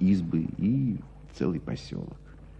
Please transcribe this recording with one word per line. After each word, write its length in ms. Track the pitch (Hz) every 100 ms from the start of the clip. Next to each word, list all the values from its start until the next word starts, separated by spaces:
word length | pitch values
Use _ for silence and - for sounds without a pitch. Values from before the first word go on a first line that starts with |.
избы 480 | 92 95 85 82 - -
и 400 | 95 135 131 98 - - -
целый 260 | - 78 82
поселок. 580 | - 65 - 50 50 - - - - -